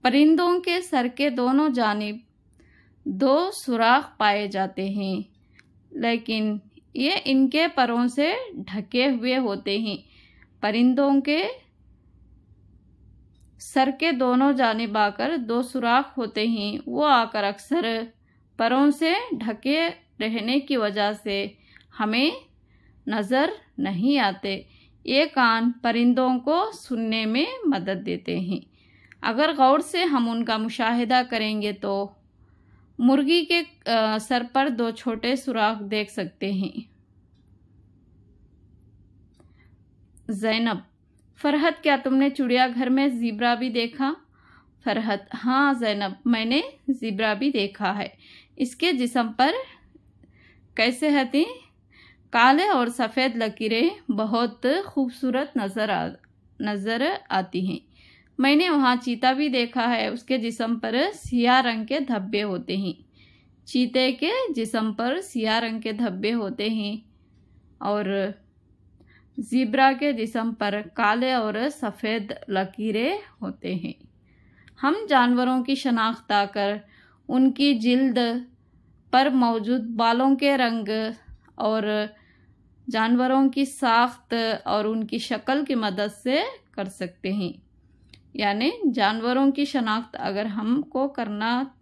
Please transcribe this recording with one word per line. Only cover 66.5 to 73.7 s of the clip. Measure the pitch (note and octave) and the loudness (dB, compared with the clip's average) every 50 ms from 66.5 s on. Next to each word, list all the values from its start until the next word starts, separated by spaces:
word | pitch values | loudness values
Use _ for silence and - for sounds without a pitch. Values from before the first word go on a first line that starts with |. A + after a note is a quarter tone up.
| - - G#3 A3 | -6 -4 -4 -2
हैं | A3 A3 G#3 G3+ A3 A3 - _ _ _ _ _ _ _ _ _ _ - _ _ _ _ | -2 -2 -4 -6 -8 -10 -12 _ _ _ _ _ _ _ _ _ _ -20 _ _ _ _
और | - G3+ G#3 G#3 G#3 F#3+ G3 G3 F#3+ G#3 G3 _ _ _ _ _ _ _ _ _ _ _ _ _ _ _ _ _ _ _ _ - | -4 -2 -2 -2 -2 -2 -2 -2 -2 -4 -6 _ _ _ _ _ _ _ _ _ _ _ _ _ _ _ _ _ _ _ _ -12
ज़ीब्रा | A3+ - A#3 B3+ C4 G#3+ G#3+ C4 C4 C4+ | -8 -2 0 0 0 0 2 4 4 4
के | C4+ B3+ D4 D4 | 4 2 0 0
जिस्म | C4+ A3+ A3 A3 - A#3+ A3 A#3 | 0 0 -4 -4 -2 -2 -2 -2
पर | A3 - G#3 G3+ G3+ G#3 | -2 -2 -2 -2 -2 -4
काले | G#3 - _ - A3+ G#3 A3 A#3+ B3 C4 C4 | -6 -8 _ 0 2 2 2 2 0 0 0
और | B3 A3 G#3+ G3+ G#3+ A#3+ D4 | 0 0 -2 -2 -2 -4 -4
सफ़ेद | C#4+ - B3+ G#3+ G3+ - - G#3+ A3 A#3 G3+ G#3 - - - - | -4 -4 -8 -8 -6 -4 -4 -4 -2 -4 -4 -8 -12 -12 -8 -4
लकीरें | G3+ F#3+ F#3+ F#3+ - - A3 A3 A3 A3 A#3 D4 G4 G#4 - - _ _ | -2 -2 -2 -4 -6 -6 -4 -2 -2 0 0 -2 -2 -4 -8 -14 _ _
होते | G#3 F#3 F#3+ _ - F3 | -10 -10 -10 _ -8 -6